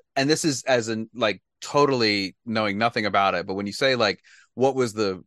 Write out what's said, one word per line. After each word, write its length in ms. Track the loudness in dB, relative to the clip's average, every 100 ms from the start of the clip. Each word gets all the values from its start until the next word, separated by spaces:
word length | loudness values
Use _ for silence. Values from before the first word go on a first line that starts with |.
| _ -2
and 140 | 0
this 160 | 2 0
is 180 | -2
as 260 | 0 0 0
in, 200 | -4 -6
like, 280 | -2 -2 -2 _ _
totally 760 | -2 2 2 2 2 0 -2 -8 -6
knowing 320 | -2 -2 0
nothing 300 | -2 0 0
about 260 | 2 2
it, 140 | 0 -4
but 80 | -6
when 100 | -6
you 80 |
say, 220 | -2 0 2
like, 240 | 0 -2 _ -20 _
what 220 | -2 0 2
was 180 | -2
the 300 | 0 -2 -4